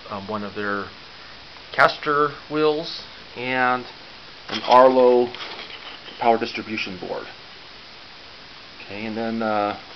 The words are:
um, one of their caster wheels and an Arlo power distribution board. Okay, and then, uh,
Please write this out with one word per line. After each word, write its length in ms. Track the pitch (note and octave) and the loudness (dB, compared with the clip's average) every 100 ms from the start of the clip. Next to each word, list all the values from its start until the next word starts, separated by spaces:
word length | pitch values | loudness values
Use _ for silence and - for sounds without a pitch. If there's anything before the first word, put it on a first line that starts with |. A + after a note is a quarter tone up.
| - | -12
um, 200 | G#2 G2 | -10 -6
one 160 | G#2+ | -6
of 100 | G2+ | -6
their 300 | G#2 G#2 G2+ F#2+ - - - - - - - - | -6 -4 -4 -6 -12 -20 -20 -20 -20 -20 -20 -6
caster 560 | - D3+ - D3+ D3 D3 C#3 - | 2 2 2 -2 0 0 -4 -6
wheels 540 | D3+ D3+ D3+ E3 - - - - - | 0 2 0 -4 -12 -16 -18 -16 -8
and 480 | B2 B2+ B2 B2 A#2 - - - - - - | -4 0 2 0 -4 -16 -20 -20 -20 -18 -10
an 120 | G#2+ | -6
Arlo 680 | - B2 C3 C3 B2 B2 B2 - - - - - - - - - | 6 8 8 8 6 6 4 -2 -14 -14 -14 -16 -16 -18 -16 -2
power 180 | A#2+ A2+ | 2 2
distribution 640 | A2+ - G2+ G#2+ G#2 F#2 | 0 -6 -8 -8 -8 -10
board. 260 | F2+ D2 - - - - - - - - - - - - - - - - | -10 -10 -10 -16 -20 -20 -20 -20 -20 -20 -20 -20 -20 -20 -20 -20 -20 -18
Okay, 220 | - G2+ A2+ | -14 -10 -6
and 100 | A2 | -4
then, 240 | A2+ A2+ | -4 -2
uh, 400 | A2 G#2+ G#2 G2+ - | 0 0 0 -4 -12